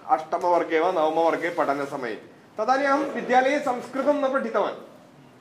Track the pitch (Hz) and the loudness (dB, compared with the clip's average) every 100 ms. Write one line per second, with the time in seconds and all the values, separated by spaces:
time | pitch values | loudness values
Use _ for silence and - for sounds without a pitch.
0 | - 160 156 175 180 170 160 160 180 175 | -2 -2 0 -2 2 2 2 0 2 2
1 | 156 165 165 156 170 170 143 143 139 143 | 0 2 2 2 -2 0 0 0 -4 -6
2 | 120 101 - - - - 220 269 285 277 | -8 -10 -14 -20 -14 -4 0 2 2 0
3 | - 240 190 254 269 294 269 240 - 262 | 0 -4 2 4 4 2 -2 -4 -6 -2
4 | 277 277 269 262 220 220 151 - - - | 0 2 0 0 0 0 -2 -4 -14 -20
5 | - - - - | -20 -20 -20 -20